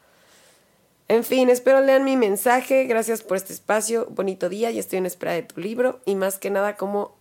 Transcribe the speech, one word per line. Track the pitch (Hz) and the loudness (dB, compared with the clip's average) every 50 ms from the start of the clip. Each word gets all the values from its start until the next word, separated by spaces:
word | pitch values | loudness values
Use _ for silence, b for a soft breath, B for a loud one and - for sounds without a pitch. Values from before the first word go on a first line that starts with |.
| b b b b b b b b b b b b b b b b b _ _ _ _ _ | b b b b b b b b b b b b b b b b b _ _ _ _ _
En | 208 226 233 | 0 0 2
fin, | - 254 262 254 247 | 2 2 4 4 4
espero | 247 247 247 262 269 269 | 4 4 4 4 4 6
lean | 269 269 269 262 269 | 6 6 4 4 4
mi | 269 269 262 | 2 2 2
mensaje. | 240 202 196 208 - 254 240 254 254 - 269 262 262 | 2 2 0 0 2 2 2 2 2 2 2 2 2
Gracias | 254 233 226 220 220 233 220 - | 2 0 -2 0 -2 -4 -6 -4
por | - 180 190 | -4 -4 -4
este | 190 - - | -4 -8 -16
espacio. | - _ - 208 220 214 220 226 226 - - | -18 _ -2 -2 -2 0 -2 -2 -4 -4 -6
Bonito | - - - 196 190 185 - 180 | -6 -4 -4 -4 -4 -4 -4 -6
día | 185 208 226 233 | -2 -2 -4 -2
y | 233 220 | -2 -6
estoy | 190 - - 190 | -6 -4 -4 -4
en | 185 | -4
espera | 180 180 - - 165 175 | -4 -6 -6 -6 -4 -4
de | 165 160 | -4 -6
tu | - - - | -8 -12 -10
libro. | 170 208 226 240 247 254 254 - _ | -8 -8 -4 -2 -2 -2 -2 -4 _
Y | - 196 | -2 -2
más | 190 190 196 196 196 | 0 0 -2 -2 -4
que | - 196 | -6 -2
nada, | 202 196 196 208 202 | -2 0 0 0 -2
¿cómo | - 190 196 208 208 202 - - _ | -4 -6 -4 -4 -4 -4 -6 -10 _